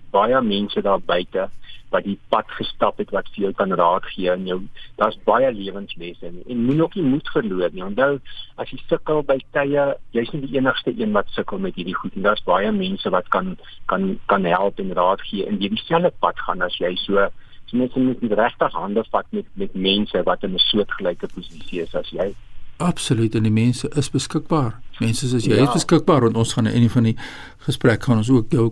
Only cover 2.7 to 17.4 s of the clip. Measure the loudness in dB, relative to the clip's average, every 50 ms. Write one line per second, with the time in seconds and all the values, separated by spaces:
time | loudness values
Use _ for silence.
2.7 | -2 0 0 0 0 -2 -6 -2 -2 -4 -4 -4 -4 -4 -4 -2 0 0 0 0
3.7 | 2 4 4 4 4 2 -2 -6 -6 -2 0 0 0 0 -2 -4 -4 -4 -6 -8
4.7 | -12 -14 -16 -14 -2 0 0 0 0 0 2 2 4 4 4 2 0 -2 -6 -8
5.7 | -8 -8 -10 -10 -10 -10 -10 -10 -10 -10 -12 -10 -10 -10 -10 -6 -4 0 0 2
6.7 | 2 2 2 0 0 0 2 2 2 0 -2 -2 -2 -2 0 0 0 0 0 -2
7.7 | -2 -4 -6 -4 0 2 2 2 2 0 -4 -10 -12 -12 -14 -14 -10 -10 -10 -8
8.7 | -8 -10 -2 -2 -2 -2 0 0 0 0 2 2 0 0 0 -4 -2 -2 0 2
9.7 | 2 2 2 0 -2 -4 -8 -4 -4 -2 -2 -2 -4 -6 -6 -4 -2 2 2 2
10.7 | 0 0 -2 -4 -4 -2 -2 0 2 2 0 0 -2 -4 -4 -4 -4 -4 -4 -4
11.7 | -4 -4 -6 -4 -6 -4 -6 -6 -6 0 0 0 0 2 2 2 2 2 2 2
12.7 | 0 0 0 -2 -4 -4 -2 0 0 0 0 0 0 0 0 -2 -6 -10 -12 -18
13.7 | -16 -8 -4 -2 -2 0 0 -2 -2 -4 0 0 0 2 2 2 2 2 2 0
14.7 | -2 -2 -4 -4 0 2 2 2 2 0 -2 -6 -4 -4 -2 -2 -2 -2 0 -2
15.7 | -2 -4 -2 0 2 2 2 2 0 2 0 0 0 0 -4 -4 -2 -2 -2 -4
16.7 | -2 -2 -2 -2 -2 -2 -2 0 2 2 2 2 -2 -8